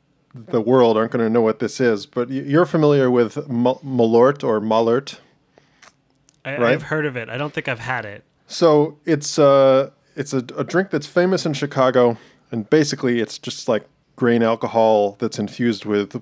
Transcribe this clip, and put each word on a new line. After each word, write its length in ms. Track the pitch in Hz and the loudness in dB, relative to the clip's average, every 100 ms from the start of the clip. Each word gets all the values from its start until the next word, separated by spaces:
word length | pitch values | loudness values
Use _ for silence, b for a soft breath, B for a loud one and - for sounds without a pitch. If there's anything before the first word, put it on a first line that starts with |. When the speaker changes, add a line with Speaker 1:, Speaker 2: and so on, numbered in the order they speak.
| _ _ _ | _ _ _
Speaker 1:
the 260 | 123 110 117 | -20 -4 -2
world 360 | 110 131 117 110 | 2 4 6 4
aren't 140 | 113 | 0
gonna 180 | 123 110 | -2 0
know 120 | 117 | 2
what 180 | 110 110 | 0 -2
this 200 | 113 - | -6 -2
is, 280 | 123 104 - | 0 0 -4
but 200 | 127 120 | -8 -6
y-, 80 | 135 | -6
you're 220 | 139 151 180 | 0 0 2
familiar 460 | 165 147 143 131 | 2 2 4 2
with 360 | 123 110 143 143 | 2 0 -4 -6
Mal-, 320 | 120 123 131 139 | -2 0 -2 -4
Malort 580 | 127 113 117 131 143 | 0 4 6 4 2
or 160 | 131 107 | -4 -4
Malert? 600 | 107 110 113 123 143 - _ _ _ b b b _ _ _ _ _ _ 135 | 0 0 2 -2 -4 -16 _ _ _ b b b _ _ _ _ _ _ -12
Speaker 2:
I, 120 | 139 | -2
Speaker 1:
Right? 160 | 117 | 0
Speaker 2:
I've 100 | - | -2
heard 220 | - 156 147 | -4 -6 -4
of 100 | 123 | -8
it. 140 | 113 | -10
I 80 | 123 | -8
don't 160 | 147 | -8
think 140 | 160 143 | -8 -8
I've 120 | 117 | -8
had 260 | 117 127 107 | -6 -8 -8
it. 180 | 104 _ _ _ | -16 _ _ _
Speaker 1:
So 500 | - 165 151 156 - 175 | 0 4 4 2 -4 -4
it's, 340 | 151 - - | -2 -2 2
uh, 520 | 143 139 135 131 135 _ _ 160 | 4 6 4 2 0 _ _ -12
it's 180 | 147 | -6
a, 100 | 135 120 - | -6 -6 -10
a 60 | |
drink 260 | 127 175 190 | -4 -2 -2
that's 180 | 196 - | -6 -4
famous 380 | 175 180 185 160 | -2 0 -2 -4
in 80 | |
Chicago, 640 | 143 143 139 131 123 120 113 b b _ | -6 -4 0 2 4 2 0 b b _
and 180 | 117 101 | -12 0
basically 500 | 156 147 143 127 120 | 0 0 -2 -2 -2
it's 180 | 107 - | -4 -8
just, 300 | - - - | -14 -8 -4
like, 200 | 107 - _ _ - | -4 -6 _ _ -2
grain 280 | 123 117 | 0 2
alcohol 720 | 113 117 117 113 110 107 101 101 | 2 -2 -2 2 4 2 0 -4
that's 200 | 113 - | -8 -6
infused 460 | 101 - 120 107 107 | -10 -4 -4 -4 -4
with 360 | 104 98 117 | -4 -4 -8